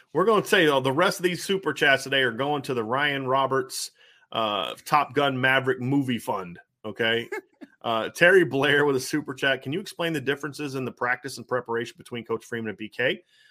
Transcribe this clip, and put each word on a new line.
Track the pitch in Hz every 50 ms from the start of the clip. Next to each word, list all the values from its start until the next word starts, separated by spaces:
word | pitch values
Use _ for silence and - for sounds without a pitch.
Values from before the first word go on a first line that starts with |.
| - _ _
We're | 143 180
gonna | 220 220 202 185
say, | - - 202 175
though, | 151 143 135
the | 131 139
rest | 131 143 180 196 185 -
of | 175
these | 185 180 - -
super | - 196 190 - 156 143
chats | - 160 147 135 131 135
today | 135 135 139
are | 131 123
going | 113 110 135 143 147 143 131
to | - 135
the | 120 113
Ryan | 107 120 135 147 147 143 139 135 127
Roberts, | 131 135 135 131 131 135 135 - - - - - - _ _ _ _ _ _ _
uh, | - 117 113 107 104 98 85 62 58 - -
Top | - - 147 143 147 120
Gun | 143 143 139 135 127
Maverick | 127 131 131 135 127 127 131 -
movie | 123 127 139 143 139 123 123 113
fund. | - - 117 101 95 90 85 85 - _ _ _ _
Okay. | 110 101 - 117 113 113 117 117 - -
<laughs> | 427 - _ _ _ - - _ _ _
Uh, | 120 117 113 110 -
Terry | - - 170 175 185 190 175
Blair | 143 127 135 135 143 143 143 147
with | 147 139 131
a |
super | 131 - - 151 147 - 135
chat. | - - 139 135 127
"Can | - 127
you | 143 185
explain | 214 - - - 175 165
the | 165 147
differences | 127 147 143 143 - 151 135 - 151 143 131
in | 135 131
the | 120
practice | 107 _ 123 123 123 123 - 139 127 -
and | 117 -
preparation | 127 127 120 - 117 117 120 117 - _
between | - - 123 120 113
Coach | - 117 110 -
Freeman | - - 117 113 110
and | 101 92
B | 107 104
K? | - - 120 135 185 220 - _ _ _ _ _